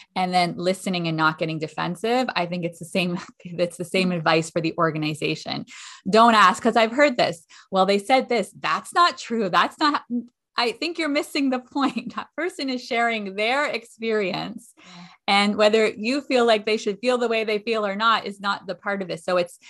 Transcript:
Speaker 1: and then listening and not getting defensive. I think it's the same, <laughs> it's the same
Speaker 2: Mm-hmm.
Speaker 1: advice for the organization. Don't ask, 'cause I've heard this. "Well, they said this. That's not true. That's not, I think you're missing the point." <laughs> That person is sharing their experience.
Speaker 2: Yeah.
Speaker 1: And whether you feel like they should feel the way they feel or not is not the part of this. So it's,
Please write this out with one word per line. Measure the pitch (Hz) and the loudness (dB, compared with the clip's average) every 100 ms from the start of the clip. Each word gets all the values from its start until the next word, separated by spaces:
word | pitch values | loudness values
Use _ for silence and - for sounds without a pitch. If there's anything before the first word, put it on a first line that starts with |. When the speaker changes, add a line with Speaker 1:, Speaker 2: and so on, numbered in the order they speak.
| - 185 | -10 -6
Speaker 1:
and | 185 | 0
then | 180 175 170 | 0 0 0
listening | 175 190 202 180 165 | -2 -2 -4 -4 -2
and | 160 | 0
not | 156 160 | 0 0
getting | 165 160 | -4 -4
defensive. | 156 - 165 180 226 247 254 - | -8 -6 -6 -4 -2 0 0 -2
I | 175 | -4
think | 180 170 | -4 -6
it's | 170 | -8
the | 165 | -6
same, | 190 175 175 - | -2 -2 -4 -10
<laughs> | _ | _
it's | 175 170 175 - | -14 -4 -4 -4
the | 175 | -4
same | 196 185 | 0 0
Speaker 2:
Mm-hmm. | 175 | 0
Speaker 1:
advice | 165 165 165 | 2 2 0
for | 175 | -4
the | 160 - | -4 -2
organization. | 165 156 151 151 156 156 - - - - - - - | -2 -2 -4 -4 -4 -6 -8 -10 -10 -16 -20 -12 2
Don't | 214 233 220 | 6 8 8
ask, | 185 208 | 6 4
'cause | 233 226 | 2 4
I've | 220 | 2
heard | 240 294 247 | 4 2 4
this. | 262 170 _ - - | 0 -2 _ -20 -4
"Well, | 190 190 | 2 2
they | 202 | 2
said | 202 262 254 | 2 2 2
this. | 240 185 - | -2 -2 -6
That's | 160 170 - | -4 -4 -2
not | 359 349 - | 2 2 2
true. | - 233 190 | -6 -4 2
That's | 175 226 - | 2 2 2
not, | 302 294 - 240 226 _ _ - | 0 0 -4 -6 -8 _ _ -2
I | 240 | -2
think | 226 320 330 | -2 -6 -4
you're | 311 | -2
missing | 285 320 311 277 | -2 -2 -2 0
the | 254 | -2
point." | 254 285 262 - - | -4 -2 -2 -2 -8
<laughs> | - | -12
That | - - | -12 -6
person | 349 - 269 | -6 -6 -6
is | 254 | -6
sharing | 254 233 233 220 202 190 | -4 -2 0 -2 -6 -2
their | 220 269 285 | 0 0 -2
experience. | 233 - - 226 214 185 160 170 233 - _ | -6 -10 -8 -4 -2 -2 -4 -6 -10 -18 _
Speaker 2:
Yeah. | - 175 175 - - | -20 -20 -20 -10 0
Speaker 1:
And | 202 208 196 | 2 2 4
whether | 214 220 220 | 4 4 2
you | - 214 285 | 0 -4 -4
feel | 277 254 233 | 0 2 4
like | 220 214 | 2 0
they | 220 | -2
should | 226 190 | -2 -4
feel | 247 247 | -2 0
the | 233 | 0
way | 226 | 0
they | 220 208 | -2 -2
feel | 220 220 208 | -2 -2 -2
or | 196 | 0
not | 226 214 208 | 2 2 -2
is | 202 | -6
not | 202 202 185 | -4 -4 -6
the | |
part | 180 208 196 | -8 -6 -4
of | 180 | -4
this. | 165 | -6
So | - 180 | -2 0
it's, | 175 - - | 0 -6 -20